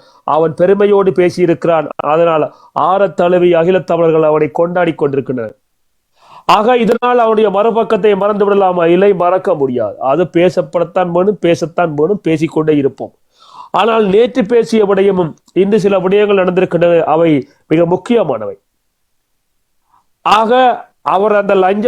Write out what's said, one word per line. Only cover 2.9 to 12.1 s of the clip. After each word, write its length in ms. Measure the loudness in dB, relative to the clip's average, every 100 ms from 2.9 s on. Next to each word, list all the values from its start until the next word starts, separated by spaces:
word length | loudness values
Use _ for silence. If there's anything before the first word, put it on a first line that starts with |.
| 0 0 0
தழுவி 340 | 0 2 2
அகிலத் 340 | 2 2 0 -2
தமிழர்கள் 400 | 0 0 2 2
அவனை 220 | 0 -2
கொண்டாடி 420 | -2 -2 0 -2
கொண்டிருக்கின்றனர். 600 | -2 -4 -4 -6 -8 -10 -14 _ _ _ _ _ _ _ -8 0
ஆக 300 | 2 2 2
இதனால் 460 | 2 0 0 0
அவனுடைய 260 | 2 2 0
மறுபக்கத்தை 640 | 0 0 0 -2 0 0 0
மறந்து 300 | 0 0 0
விடலாமா? 400 | 2 2 2 2
இல்லை, 260 | 2 2 2
மறக்க 400 | 0 0 -2 -2
முடியாது. 420 | -2 -2 -4 -4
அது 200 | -2 0 0
பேசப்படத்தான் 840 | 0 0 0 -4 -4 -4 -2 -2
வேணும், 300 | 0 -2 0
பேசத்தான் 540 | -2 -2 -2 -2 -2 0
வேணும், 260 | -2